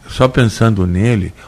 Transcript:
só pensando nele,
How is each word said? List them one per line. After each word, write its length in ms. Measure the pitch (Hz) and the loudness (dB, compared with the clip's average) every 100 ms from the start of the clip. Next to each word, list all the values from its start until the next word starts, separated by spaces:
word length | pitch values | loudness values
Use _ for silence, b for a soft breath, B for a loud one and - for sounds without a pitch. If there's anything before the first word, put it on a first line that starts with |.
| - | -12
só 200 | - 131 | -2 0
pensando 580 | 135 117 - 117 104 90 | 2 0 2 0 2 0
nele, 460 | 87 113 113 87 b | 0 0 0 -4 b